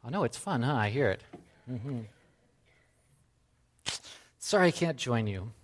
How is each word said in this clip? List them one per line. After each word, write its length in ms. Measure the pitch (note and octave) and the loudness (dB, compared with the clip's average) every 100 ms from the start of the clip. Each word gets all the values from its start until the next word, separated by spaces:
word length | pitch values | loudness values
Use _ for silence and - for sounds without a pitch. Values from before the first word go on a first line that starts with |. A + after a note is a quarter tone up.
Oh, 60 | A#2 | -4
no, 120 | F3+ | -2
it's 140 | B2 - | -2 -2
fun, 260 | - C#3+ | -4 0
huh? 120 | B2 | 2
I 160 | C#3 G#2 | 2 0
hear 180 | B2 A#2+ | 2 0
it. 120 | F#2+ - - - _ - | 0 -8 -20 -20 _ -10
Mm-hmm. 320 | B2 B2+ B2 A2 _ _ _ _ _ _ _ _ _ _ _ _ _ _ _ _ _ - - - - - _ | -10 -6 -8 -10 _ _ _ _ _ _ _ _ _ _ _ _ _ _ _ _ _ -10 -10 -14 -20 -20 _
Sorry 300 | - G#3 F3+ | 2 6 6
I 20 | |
can't 260 | - E3+ C3 | 6 0 0
join 300 | B2+ A#2 G#2+ | 0 2 0
you. 240 | F#2+ G#2+ - | -4 -8 -14